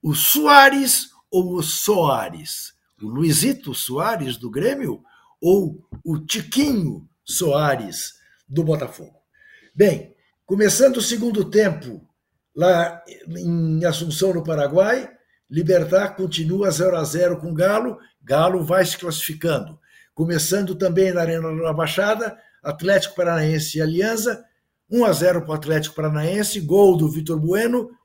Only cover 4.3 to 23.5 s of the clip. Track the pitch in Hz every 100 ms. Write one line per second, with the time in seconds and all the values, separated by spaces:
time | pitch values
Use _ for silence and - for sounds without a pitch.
4.3 | 113 120 120 214 277 202 107 _ _ _
5.3 | _ 170 196 165 - _ - - 151 156
6.3 | 220 156 254 294 233 151 104 - _ -
7.3 | - 165 143 147 131 101 85 - _ _
8.3 | _ _ 139 160 147 135 - 78 _ _
9.3 | _ _ - _ - 202 147 - _ _
10.3 | _ - 196 214 - 269 254 - 233 233
11.3 | 208 165 208 202 156 127 101 _ _ _
12.3 | _ _ 143 180 170 165 - - - 165
13.3 | 175 175 170 160 160 170 156 165 147 190
14.3 | 170 156 156 139 165 208 254 254 _ _
15.3 | _ _ 147 170 180 156 185 196 - 185
16.3 | 156 160 190 196 156 185 170 147 156 180
17.3 | 170 165 160 185 214 240 214 _ _ 117
18.3 | 139 170 185 151 185 180 - 175 156 -
19.3 | 156 165 139 101 - _ _ _ - 165
20.3 | 165 156 190 190 185 185 170 190 175 165
21.3 | 165 160 160 165 151 160 - 202 220 220
22.3 | - _ _ 143 151 180 196 196 - 170
23.3 | 165 156